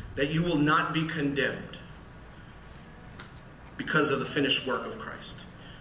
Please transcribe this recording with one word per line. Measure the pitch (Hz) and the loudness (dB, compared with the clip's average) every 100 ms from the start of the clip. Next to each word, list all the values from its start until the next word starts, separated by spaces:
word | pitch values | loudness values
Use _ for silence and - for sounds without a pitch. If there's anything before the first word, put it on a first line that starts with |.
| - | -4
that | 131 147 | 0 4
you | 160 | 4
will | 175 147 | 4 6
not | 143 165 - | 6 6 4
be | 156 | 2
condemned | 160 156 139 135 117 95 - - - - - - - - - - - - - - - - - - - - - - | 2 2 2 4 2 0 -6 -12 -14 -14 -16 -16 -16 -16 -16 -16 -16 -16 -16 -16 -14 -14 -14 -16 -16 -18 -14 -8
because | - 156 135 | 2 4 4
of | 131 | 4
the | 120 | 2
finished | 151 135 - 127 | 2 4 4 2
work | 120 110 | -2 -2
of | 110 | -6
Christ. | - - - - - - - - | -8 -8 -10 -10 -12 -14 -14 -14